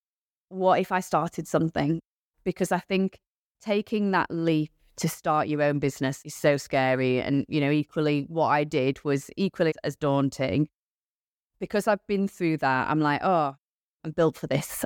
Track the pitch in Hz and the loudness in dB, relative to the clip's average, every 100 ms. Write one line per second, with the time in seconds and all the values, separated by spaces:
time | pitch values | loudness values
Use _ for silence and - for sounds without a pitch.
0 | _ _ _ _ - 185 185 151 185 185 | _ _ _ _ -12 0 2 2 2 -2
1 | - 165 165 - 165 156 160 - 143 165 | 0 0 -2 -6 -2 0 0 0 0 -2
2 | - _ _ _ 185 - 185 175 - 190 | -4 _ _ _ -6 -2 -2 -2 -2 0
3 | 190 - _ _ _ _ 220 208 214 214 | 0 -4 _ _ _ _ -2 -2 0 -2
4 | 202 185 - 165 165 156 156 _ _ - | 0 0 0 0 2 2 0 _ _ -4
5 | 160 - 170 151 120 147 147 147 143 - | -4 -2 0 0 0 0 0 2 -2 -2
6 | 135 139 151 - 151 143 - 139 131 131 | -4 -4 -12 -2 2 2 0 0 2 2
7 | 127 127 - 139 - 151 143 151 147 165 | 2 0 0 -2 0 0 2 0 0 -2
8 | 151 147 143 165 127 147 151 151 131 135 | 0 0 -2 -2 0 0 0 0 0 -2
9 | 151 139 - - 190 - 160 - - - | -2 -2 -4 -4 -2 0 0 0 -6 -4
10 | 147 139 139 - 131 113 156 _ _ _ | 0 2 0 -2 -2 0 -2 _ _ _
11 | _ _ _ _ _ - 180 208 220 202 | _ _ _ _ _ -12 -4 -2 0 0
12 | - 202 196 - 170 156 135 131 - 151 | 0 -2 -2 -2 -2 0 2 2 2 2
13 | 147 143 190 175 143 139 _ _ _ _ | 2 2 2 2 0 -4 _ _ _ _
14 | 160 156 160 - - 139 - - | -6 2 2 0 -4 -4 -4 -8